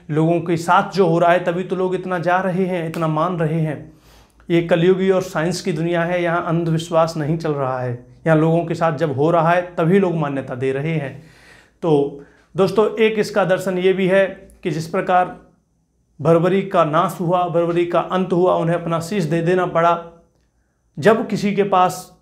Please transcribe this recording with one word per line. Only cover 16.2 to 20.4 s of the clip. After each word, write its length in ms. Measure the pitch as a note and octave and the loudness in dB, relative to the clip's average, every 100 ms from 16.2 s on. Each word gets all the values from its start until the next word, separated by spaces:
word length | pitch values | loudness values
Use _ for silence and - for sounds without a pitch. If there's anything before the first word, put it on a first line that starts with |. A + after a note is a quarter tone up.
बर्बरी 400 | D3 E3 F3 G3 | 2 4 4 0
का 240 | F#3+ F#3 D#3+ | 0 2 2
नाश 320 | D#3 F3+ - | 2 0 -2
हुआ, 260 | E3+ F3+ F3+ | 0 0 0
बर्बरी 380 | E3 E3+ E3+ F3 | 0 0 0 0
का 140 | F3 | 0
अंत 340 | - F#3 F#3 | -2 -2 0
हुआ, 220 | F3+ F3+ F3 | 2 2 2
उन्हें 200 | E3 E3+ | 0 -2
अपना 240 | E3 E3 | -2 -4
शीश 240 | D#3+ G#3 | -2 -4
दे 180 | D#3 E3 | -2 0
देना 240 | E3 F#3 F3 | 0 0 0
पड़ा। 580 | E3 E3+ E3+ - - _ _ | 2 2 0 -4 -20 _ _